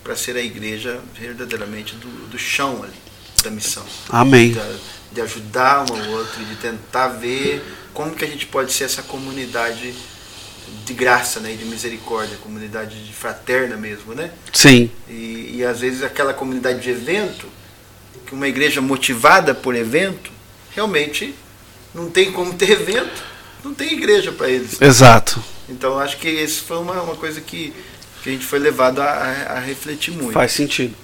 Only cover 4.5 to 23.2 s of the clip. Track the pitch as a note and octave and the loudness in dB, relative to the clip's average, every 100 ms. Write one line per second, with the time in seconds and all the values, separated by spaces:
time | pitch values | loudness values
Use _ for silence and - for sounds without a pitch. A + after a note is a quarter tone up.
4.5 | A2+ G#2 - - - - A#2 A2 A#2 G#2+ | 4 -4 -8 -12 -18 -14 -8 -6 -8 -6
5.5 | B2+ B2+ C#3 C3 A2+ G#2 A2 A2 A2+ G#2+ | 2 4 4 2 -4 -6 -6 -6 -10 -12
6.5 | G#2+ A#2 A2 G2 B2+ C3 A#2 A#2+ C3 C#3 | -8 -8 -8 -6 -2 -2 -2 -6 -2 -2
7.5 | D3 - - - - D#3 D#3 D3+ C#3+ - | -4 -8 -16 -16 -10 -8 -6 -8 -6 -6
8.5 | C#3 B2+ - C3 - C3 C3+ C3+ C3+ B2 | -4 -2 -2 -2 -6 -8 -10 -10 -10 -6
9.5 | A#2 A#2 A2+ B2 B2 - - - - - | -4 -4 -4 -10 -12 -16 -18 -20 -18 -18
10.5 | - - A2 G#2+ A#2+ B2+ B2 - A2+ A2 | -18 -16 -14 -12 -2 2 4 2 -6 -8
11.5 | A2 A2+ A2+ - - - A3+ G#3 G3+ - | -8 -10 -8 -8 -10 -6 -4 -4 -8 -12
12.5 | G#2+ G#3+ A2+ A2 A2 G#2+ - A#2 G#2+ - | -12 -10 -8 -10 -12 -16 -10 -10 -8 -2
13.5 | B2+ B2+ A2 G#2+ G#2 G#2+ A#2+ E3+ - - | 0 0 -4 -8 -10 -12 -10 -10 -12 -2
14.5 | - D3 B2+ A#2 - - A#3 A2+ A2+ A#2+ | 6 10 10 6 -2 -14 -12 -10 -10 -10
15.5 | A#2+ B2 A2+ B2+ B2+ C3+ - C#3 C3 C3 | -4 -2 0 -2 -2 -6 -2 -2 0 -4
16.5 | B2+ B2+ B2 B2+ A#2 B2 G3 G3 - - | -2 -2 -2 -2 -4 -2 -2 -2 -6 -16
17.5 | - - - - - - - - C3+ C#3 | -18 -20 -20 -20 -20 -20 -20 -14 -4 -2
18.5 | B2+ D3 C#3+ C3+ C3+ - A#2+ C#3+ F#3 D#3+ | 2 0 2 0 0 -2 4 6 6 6
19.5 | B2+ C3 A#2+ A2+ C#3+ F#3+ F#3 - - - | 0 0 -2 0 0 0 -4 -12 -20 -20
20.5 | - - - G#3+ E3 D3 - G#3+ C#4 - | -20 -12 -4 0 0 0 -4 -8 -12 -20
21.5 | - - - - E3+ E3+ F3+ F#3+ F3+ F3+ | -20 -20 -20 -18 -12 -2 2 2 2 -6
22.5 | F3+ F#3+ G3+ F3 A3+ - - | 0 4 4 4 -2 -2 -8